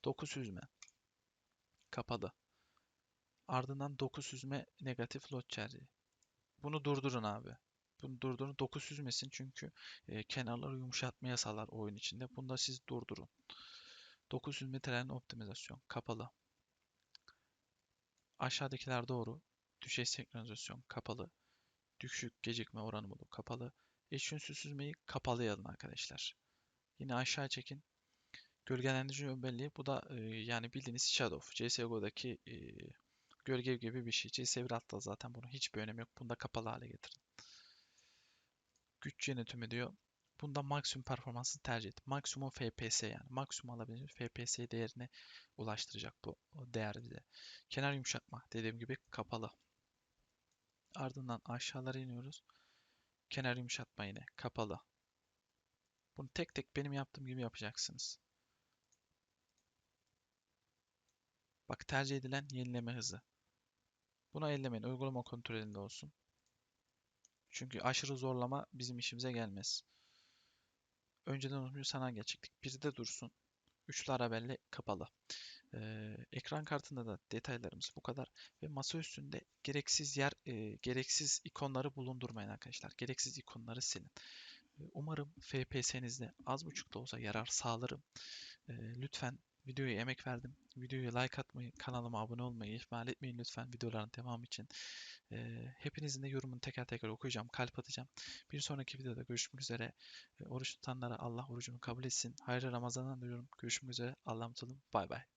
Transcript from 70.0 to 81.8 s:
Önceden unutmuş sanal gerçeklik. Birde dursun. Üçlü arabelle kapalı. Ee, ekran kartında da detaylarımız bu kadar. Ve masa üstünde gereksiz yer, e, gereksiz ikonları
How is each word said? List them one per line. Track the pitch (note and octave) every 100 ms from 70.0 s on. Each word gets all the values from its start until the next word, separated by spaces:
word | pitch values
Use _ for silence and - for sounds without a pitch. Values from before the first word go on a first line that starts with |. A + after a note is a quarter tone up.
| - - - _ _ _ _ _ _ _ _ _ -
Önceden | C3+ C3+ C#3
unutmuş | C3 C#3 C3+
sanal | C#3+ C3
gerçeklik. | A2+ G#2 - - _
Birde | C3+ C3 D3
dursun. | C3 A2+ - - _ _ _ _ _ -
Üçlü | - -
arabelle | B2+ A#2+ A2+ A#2 C3+ _
kapalı. | - - G2 D2+ _ _ - - - -
Ee, | A#2 G#2+ A2 G#2+ A2 A#2+
ekran | B2 - D3+
kartında | D3+ C#3+ - C3+ A2+
da | G2 _
detaylarımız | A2 - A#2+ B2 - - -
bu |
kadar. | - B2+ C3 - - _
Ve | D3+
masa | C#3+ C3+ E3
üstünde | D#3 - C#3 C#3+ - _
gereksiz | - C#3+ - - C#3+ C#3
yer, | C#3 - -
e, | A#2 G#2+ G#2
gereksiz | - B2+ C3 - D3 -
ikonları | - - C#3 C3